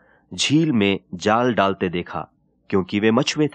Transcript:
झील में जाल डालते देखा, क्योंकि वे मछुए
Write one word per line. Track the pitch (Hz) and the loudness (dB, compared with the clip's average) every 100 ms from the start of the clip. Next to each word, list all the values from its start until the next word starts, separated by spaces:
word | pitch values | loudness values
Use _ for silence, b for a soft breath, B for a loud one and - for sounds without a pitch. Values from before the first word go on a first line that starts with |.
| b b b | b b b
झील | 92 - 147 160 | -6 0 2 2
में | 120 101 98 - | 2 2 0 -6
जाल | 90 104 113 127 | -4 0 2 2
डालते | 101 98 95 92 | 2 0 0 -4
देखा, | 87 85 85 - _ _ _ _ | -4 -8 -10 -12 _ _ _ _
क्योंकि | 98 90 104 | -2 0 0
वे | 110 | 2
मछुए | 117 143 151 151 | 2 0 -2 -2